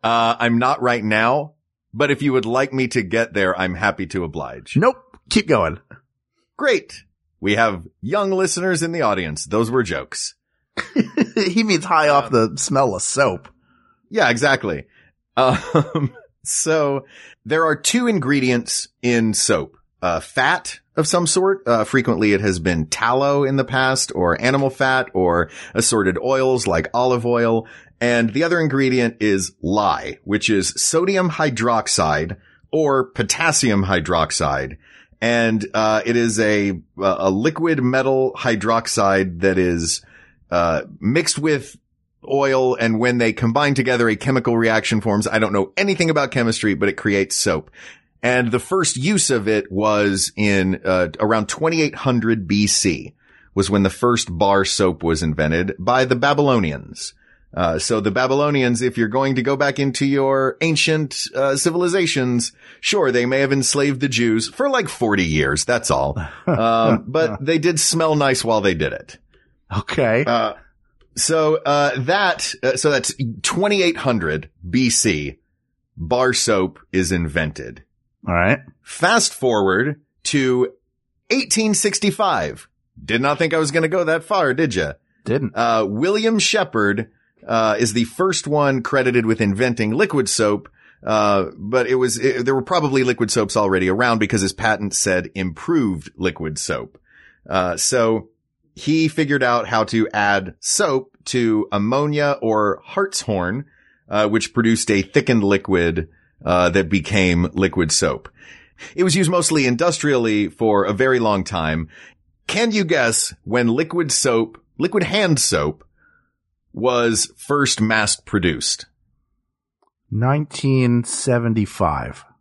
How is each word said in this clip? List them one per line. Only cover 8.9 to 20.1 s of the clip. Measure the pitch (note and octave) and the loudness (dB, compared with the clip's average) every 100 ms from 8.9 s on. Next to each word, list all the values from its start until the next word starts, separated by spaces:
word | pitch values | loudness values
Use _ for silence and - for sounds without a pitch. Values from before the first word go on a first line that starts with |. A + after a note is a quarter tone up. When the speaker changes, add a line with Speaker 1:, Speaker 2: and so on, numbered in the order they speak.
Speaker 1:
the | E3+ | 0
audience. | A#2+ G2 E2+ D2+ - | 0 0 -2 -6 -4
Those | G#2+ A2+ | -2 2
were | B2+ | 0
jokes. | G#2+ D2+ C2 - - - _ _ _ - | 0 -4 -8 -10 -12 -14 _ _ _ -8
Speaker 2:
<laughs> | - C#4+ - - B3+ - | -4 -2 -2 -2 -2 0
He | G3 F3+ | -2 0
means | A3 F3 F#3 | 0 0 2
high | E3 D3+ | 2 4
off | C#3+ A#2 | 2 2
Speaker 1:
Um, | B2 A2 | 2 0
Speaker 2:
the | - | -2
smell | - C#3 C3+ F#2 | -2 0 0 -2
of | |
soap. | - C3 C3+ F2+ - _ _ _ _ _ _ | -6 0 0 0 -10 _ _ _ _ _ _
Speaker 1:
Yeah, | A3 C#3+ | 0 2
exactly. | A#2+ C#3 C3+ G#2 D2+ - _ _ _ _ - | 2 2 2 -2 -6 -10 _ _ _ _ 2
Um, | C3 - - D#3+ C#3+ D#3+ C#3 - - | 2 2 0 0 0 -2 -4 -6 -20
<laughs> | _ | _
so | - - D#3+ D#3+ D3 C#3 C3+ - - - A2 | -8 -4 0 0 2 -2 -8 -20 -20 -20 -4
there | D#3 D#3+ | 0 2
are | D3 | 0
two | - A#3+ A#3+ | 0 0 2
ingredients | G#3 B2 C#3+ B2+ B2 A#2+ - - _ | 0 2 0 2 0 0 -8 -8 _
in | B2 A#2+ A2+ | 0 2 2
soap. | G#2 - F#2+ C#2 _ _ _ | 0 0 0 -2 _ _ _
Uh, | F#2 | -4